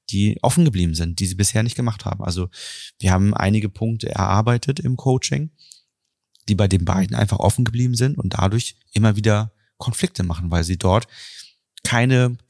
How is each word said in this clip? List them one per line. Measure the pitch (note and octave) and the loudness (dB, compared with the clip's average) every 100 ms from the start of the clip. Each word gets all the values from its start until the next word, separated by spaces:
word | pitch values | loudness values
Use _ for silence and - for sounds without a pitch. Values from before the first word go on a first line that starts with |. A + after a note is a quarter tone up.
| - | -6
die | G2+ G#2 - | 0 0 2
offen | A#2 E3 D#3+ | 2 4 4
geblieben | F#2+ F2 | 2 0
sind, | D#2+ E2+ E2+ | 0 -4 -2
die | F#2 | -2
sie | |
bisher | F#2 G2 A2 | 0 0 0
nicht | A#2 - | -2 -2
gemacht | A#2+ G#2+ | -4 -4
haben. | - G2+ | -6 -6
Also | - F2 F2 - - - - - | -4 -4 -6 -8 -18 -16 -18 -4
wir | F#2+ | 2
haben | F#2 G2+ | 4 2
einige | - F#2+ G#2+ G2+ | 2 2 2 -2
Punkte | - A2+ A2+ - | -4 -4 -4 -4
erarbeitet | - G2 G2+ A2 A#2+ - C#3 | -2 0 2 2 0 0 -2
im | C3 B2+ | -2 -2
Coaching, | C3+ B2+ - C#3 D#3 - - - _ _ _ _ _ _ - | 0 0 0 -4 -4 -10 -20 -20 _ _ _ _ _ _ -2
die | G2+ | 2
bei | G2+ | 2
den | F#2+ | 2
beiden | E2+ F#3 F3 A#2 | 2 0 0 0
einfach | G#2 G2 | 0 2
offen | G#2 - | 2 2
geblieben | A#2+ A#2 B2+ | 0 0 0
sind | A#2+ B2+ C#3+ | 0 -2 -2
und | F#2+ | -4
dadurch | - G2 A2+ - - _ | 0 0 0 -4 -10 _
immer | G2+ A2 G2+ | 0 2 2
wieder | G#2+ G#2 A2 - _ - | 2 2 0 -8 _ -10
Konflikte | - - F3+ - | -6 -4 -4 -2
machen, | F2 E2 F2 | -4 -4 -2
weil | E2+ | 0
sie | E2 F2+ | 0 0
dort | F#2 G2+ - - - - - _ _ - | 2 2 0 -10 -20 -20 -20 _ _ -12
keine | - A#2 B2+ B2+ B2 A#2+ - | -2 2 4 4 2 -2 0